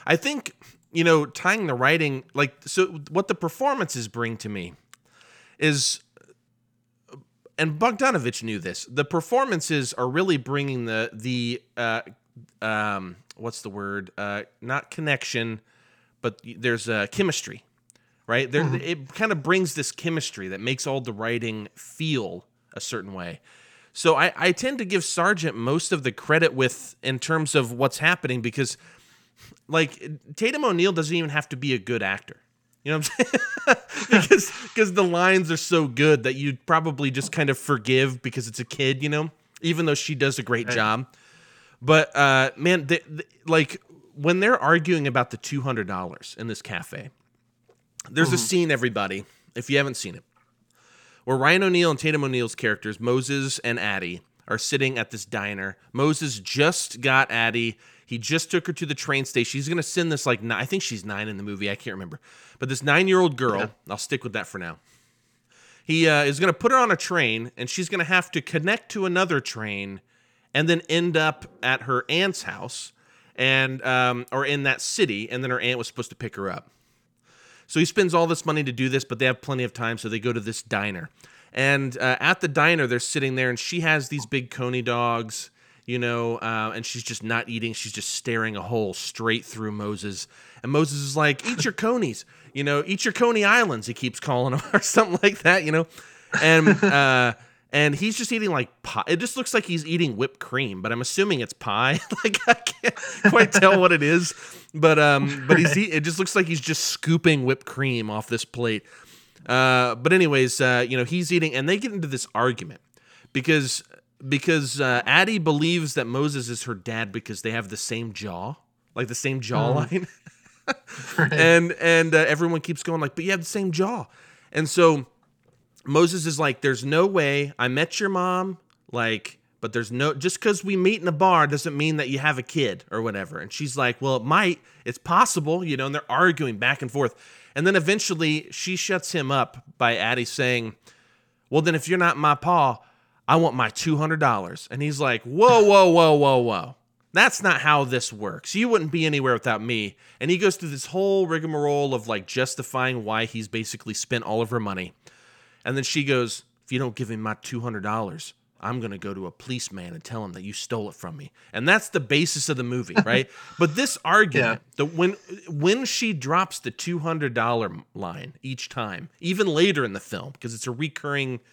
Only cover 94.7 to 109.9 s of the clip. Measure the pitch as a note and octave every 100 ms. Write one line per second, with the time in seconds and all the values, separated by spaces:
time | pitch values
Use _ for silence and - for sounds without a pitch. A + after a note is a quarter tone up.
94.7 | G3+ - A#3 G#3 F3+ G#3 - E3 F#3 D#3
95.7 | D#3+ E3 - - - - - D#3 E3 D#3+
96.7 | F#3+ G3 C#3+ C3+ B2+ A#2+ - - _ _
97.7 | C#3+ D3+ C#3+ G#3+ A3 A3 A3+ G#3 D3 A#2+
98.7 | _ - A2 A#2+ F3 A#3+ C4 B3+ A3+ G3+
99.7 | E3+ D#3 E3+ D#3 G#2+ C3 - - B2+ B2
100.7 | F#2+ G#2+ A#2 B2 - G3+ C#3+ A2 - -
101.7 | G#2 B2+ D3+ - - A3 G3+ - A#3 -
102.7 | - A#3 - - - G#3 A#3 G#3+ G3 F#3+
103.7 | G3 F3+ E3 C#3+ E3+ E3+ - - - -
104.7 | D#3 D#3+ D3+ D3 C#3 C#3 - - F#3 E3
105.7 | E3 G#3 D#3 D#3 E3 F#3+ G3+ D#3+ D#3+ D#3
106.7 | D#3 - - D#3 E3 E3 D3 B2+ C3+ -
107.7 | C3 C3+ A#2+ G#2+ G#2+ - A#2 - A#2+ A#2
108.7 | G#2+ - - - - _ _ - B2+ C3
109.7 | B2+ B2